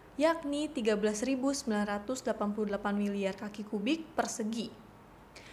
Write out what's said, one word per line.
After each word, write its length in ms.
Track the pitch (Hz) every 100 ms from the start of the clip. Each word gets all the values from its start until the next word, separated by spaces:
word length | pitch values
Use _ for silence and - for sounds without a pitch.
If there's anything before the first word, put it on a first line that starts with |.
| - -
yakni 480 | 311 330 285 285 302
tiga 240 | 277 220
belas 320 | 208 208 214 254
ribu 240 | 269 269
sembilan 480 | 277 - 208 208 202
ratus 240 | 208 254
delapan 320 | - 208 208
puluh 160 | 214 208
delapan 240 | 202 202
miliar 400 | 202 202 202 190
kaki 320 | 190 208 - 208
kubik 480 | 208 208 320 -
persegi. 560 | - 233 - 214 233 196 - - - - - - - -